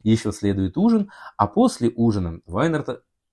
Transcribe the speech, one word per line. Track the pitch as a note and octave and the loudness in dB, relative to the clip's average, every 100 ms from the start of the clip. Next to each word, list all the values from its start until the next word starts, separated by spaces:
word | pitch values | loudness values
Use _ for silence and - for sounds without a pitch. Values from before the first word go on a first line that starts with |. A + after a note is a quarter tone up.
ещё | G#2+ A2+ G#2+ | 2 2 0
следует | - G2+ G2 F#2+ D3+ | -2 -2 0 -2 0
ужин, | A3 A3+ G3+ - - - | 2 2 0 -8 -20 -2
а | G#2 | 0
после | - B3 - A#2 | 2 2 2 -2
ужина | A#2 A#2 G2+ F2 E2 - | 0 0 0 -4 -8 -10
Вайнерт | F#2 D#3+ D3+ B2+ B2 _ _ _ | -4 -2 -2 -6 -10 _ _ _